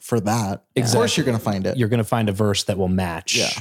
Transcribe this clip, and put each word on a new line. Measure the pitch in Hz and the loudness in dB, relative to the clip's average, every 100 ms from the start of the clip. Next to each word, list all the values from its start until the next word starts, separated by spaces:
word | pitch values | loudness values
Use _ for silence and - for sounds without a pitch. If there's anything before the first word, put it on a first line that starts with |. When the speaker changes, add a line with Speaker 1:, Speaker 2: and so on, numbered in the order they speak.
Speaker 1:
for | - 117 | -2 0
that, | 98 117 98 | 2 0 -2
of | 95 _ | -6 _
Speaker 2:
Exactly. | 131 123 120 | -2 2 2
Speaker 1:
course | 233 175 | 2 2
you're | |
gonna | 127 117 | 0 0
find | 113 98 95 | -2 -2 -2
it. | 131 | 0
Speaker 2:
You're | 107 | 0
gonna | 120 | 0
find | 110 120 107 | 0 0 0
a | |
verse | 98 104 95 | 2 2 2
that | - 95 | -2 0
will | 92 | 2
match | 92 87 82 - | 2 0 -4 -2
Speaker 1:
Yeah. | 120 - 110 | 0 0 -2